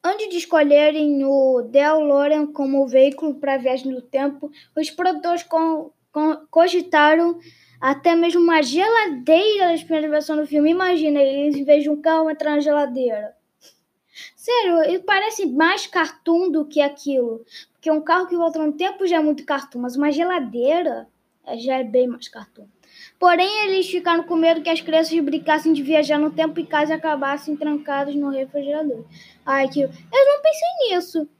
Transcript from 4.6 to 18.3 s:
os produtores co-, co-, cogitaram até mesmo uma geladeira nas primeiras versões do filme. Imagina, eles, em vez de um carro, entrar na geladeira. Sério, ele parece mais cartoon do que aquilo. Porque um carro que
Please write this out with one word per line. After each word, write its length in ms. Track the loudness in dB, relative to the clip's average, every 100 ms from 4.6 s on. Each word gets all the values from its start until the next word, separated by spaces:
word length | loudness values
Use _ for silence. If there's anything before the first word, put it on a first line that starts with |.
| _
os 140 | -8 -6
produtores 540 | -2 -2 -2 -2 -4
co-, 500 | -2 -2 0 -2 -8 _ _
co-, 340 | -2 -2 -2 0
cogitaram 880 | 2 4 2 0 4 4 4 2 -4 -12 _ _ _
até 340 | -4 0 0
mesmo 260 | 2 2 2
uma 200 | 4 2
geladeira 1120 | 2 0 2 2 0 -4 2 4 4 2 0
nas 120 | 0
primeiras 260 | -2 -4 0
versões 300 | -2 -2 -4
do 80 | -2
filme. 240 | 2 2
Imagina, 500 | 2 0 0 0 2
eles, 360 | 2 2 -2 -2
em 80 |
vez 180 | 4 4
de 60 | 4
um 120 | 0
carro, 280 | 0 2 0
entrar 220 | -2 -2
na 100 | 0
geladeira. 760 | 0 0 0 -2 -4 -4 -10 _ _ _ _ _ _ _ _ -20 -20
Sério, 460 | _ -2 0 2 2
ele 160 | 2 -2
parece 460 | 0 0 0 -4
mais 400 | -4 0 0 0
cartoon 640 | -4 -4 -4 -6 -2 0 0
do 160 | -2
que 140 | -2 -2
aquilo. 640 | -2 -4 -4 -2 -2 -6 -14 -20 -20
Porque 180 | _ -2
um 100 | -2
carro 260 | 0 0
que 80 | 0